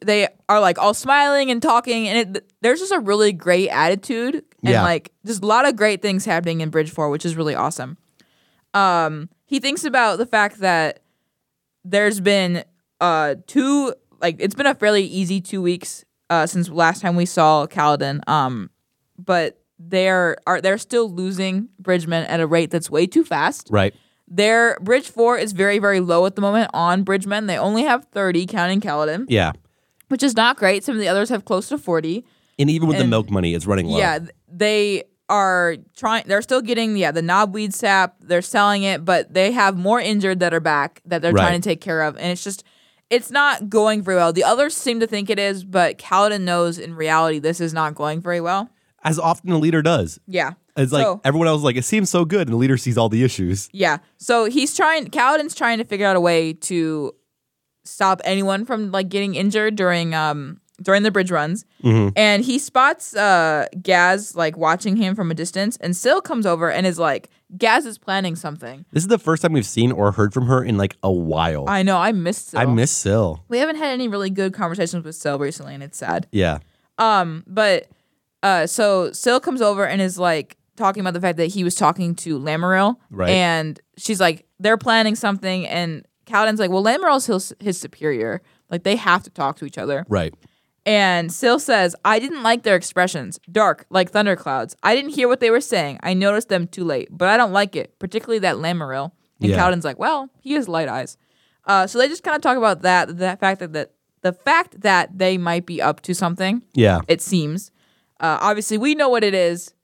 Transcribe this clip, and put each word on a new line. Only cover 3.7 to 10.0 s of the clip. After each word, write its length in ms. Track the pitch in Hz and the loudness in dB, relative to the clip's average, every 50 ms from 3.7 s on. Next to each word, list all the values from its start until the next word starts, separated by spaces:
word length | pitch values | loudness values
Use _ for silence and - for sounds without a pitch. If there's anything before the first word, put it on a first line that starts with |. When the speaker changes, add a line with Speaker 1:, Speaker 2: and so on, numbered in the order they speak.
| - 135 156 170 196 - - - 240 226 240 262 330 | 0 2 2 2 0 0 -4 -6 -4 -4 -2 -4 -4
Speaker 1:
and 80 | 294 - _ _ _ - - 120 | -6 -8 _ _ _ 0 2 4
Speaker 2:
Yeah. 100 | 113 - | 4 4
Speaker 1:
like, 280 | 175 170 156 - - _ _ - | 2 0 -2 -4 -10 _ _ -10
just 180 | 208 226 190 196 | -10 -8 -4 0
a 20 | |
lot 200 | 208 220 247 277 | 2 2 4 4
of 80 | 285 240 | 2 2
great 240 | 202 214 214 202 185 | 2 0 0 0 0
things 240 | - 208 190 190 - | -2 -2 -2 -2 -2
happening 340 | 220 165 170 175 170 165 165 | -2 -2 -2 -2 -2 -4 -4
in 80 | 160 156 | -4 -2
Bridge 220 | 151 160 156 156 | 0 0 0 0
Four, 180 | - 170 151 147 | -4 -4 -2 -2
which 160 | 143 156 - | -2 -4 -4
is 100 | 170 160 | -6 -4
really 180 | 165 156 151 127 | -4 -4 -2 -2
awesome. 420 | - 120 151 - - 127 131 170 - _ _ _ _ _ _ _ _ _ _ _ _ _ _ - | -2 -2 -4 -4 -6 -10 -12 -14 -18 _ _ _ _ _ _ _ _ _ _ _ _ _ _ 0
Um, 560 | 202 196 185 175 170 160 156 156 151 156 - _ _ _ | 2 2 2 2 2 0 0 -4 -6 -10 -14 _ _ _
he 140 | _ 277 269 | _ -6 -4
thinks 240 | 226 277 294 - 311 | -2 -4 -4 -4 -4
about 320 | 294 240 254 | -2 0 2